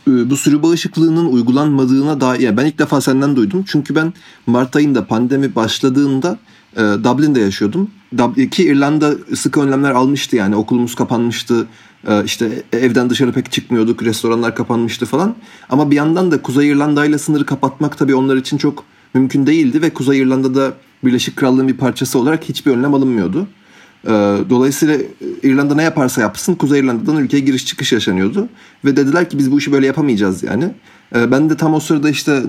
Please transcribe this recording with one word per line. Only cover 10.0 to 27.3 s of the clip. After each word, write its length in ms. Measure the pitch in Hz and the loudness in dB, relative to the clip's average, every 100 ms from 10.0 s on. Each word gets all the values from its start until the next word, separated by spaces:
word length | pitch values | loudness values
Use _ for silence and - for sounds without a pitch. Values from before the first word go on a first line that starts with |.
| 131 139 - 120 | 2 0 -2 0
yani, 200 | 98 104 | 0 0
okulumuz 400 | 107 123 120 - | 0 -2 -2 -4
kapanmıştı, 720 | 123 117 120 113 - 117 - - - _ - | -4 -2 -2 -4 -2 -2 -2 -8 -20 _ -2
e, 160 | 104 | 0
işte 260 | 101 - 113 127 - | 0 -4 -4 -6 -6
evden 360 | 117 127 117 123 | 0 0 2 0
dışarı 220 | 123 127 | 0 0
pek 200 | 127 120 | -2 -4
çıkmıyorduk, 520 | - - 120 110 113 | -6 -2 0 0 0
restoranlar 520 | 113 110 113 117 117 113 | -2 -2 0 0 -2 -2
kapanmıştı 500 | 120 117 117 - 123 | -2 -2 -2 -4 -4
falan. 300 | 135 196 233 - - - | -2 -2 -4 -12 -20 -2
Ama 220 | 131 147 | 0 2
bir 40 | 147 | 2
yandan 360 | 151 175 185 | 2 0 0
da 100 | 139 | 0
Kuzey 280 | - 131 147 | 0 0 2
İrlanda 360 | 143 147 147 151 | 2 2 2 2
ile 120 | 147 | 0
sınırı 280 | - 147 143 | 0 -2 -2
kapatmak 520 | 165 135 - 147 - | -2 -4 -2 -4 -2
tabii 180 | 143 131 | 0 2
onlar 200 | 135 131 | 2 0
için 220 | 127 143 | -2 -2
çok 260 | 147 147 - _ _ | -2 -4 -10 _ _
mümkün 340 | 131 131 139 135 | 0 0 0 2
değildi 340 | 160 139 147 | 2 2 0
ve 80 | 156 | -2
Kuzey 300 | 151 135 139 | -2 0 0
İrlanda'da 540 | 131 131 135 131 135 131 _ _ | 2 0 0 0 -2 -4 _ _
Birleşik 320 | 127 120 127 - | -2 0 -2 -2
Krallığın 320 | 135 127 131 | 0 2 2
bir 100 | 123 | 0
parçası 420 | 127 120 131 135 | -2 -2 -2 0
olarak 240 | 123 160 | 0 -2
hiçbir 280 | - 139 147 | -4 -6 0
önlem 220 | 123 143 | 0 2
alınmıyordu. 540 | 139 135 117 90 131 202 - _ - - _ - | 2 2 0 -2 -2 -6 -10 _ -20 -20 _ -2
Ee, 40 | 107 101 101 98 | 0 2 0 0
dolayısıyla 480 | 123 135 139 156 143 117 - 143 - | 2 2 0 0 0 -4 -10 -12 -4
İrlanda 320 | 139 135 143 147 | 0 2 2 0
ne 80 | |
yaparsa 380 | 160 156 127 127 | 0 0 0 0
yapsın 340 | 104 - - 175 | -2 -2 -4 -2
Kuzey 240 | 139 143 | 0 2
İrlanda'dan 380 | 131 117 110 156 | 2 0 -2 -2
ülkeye 220 | 131 | 0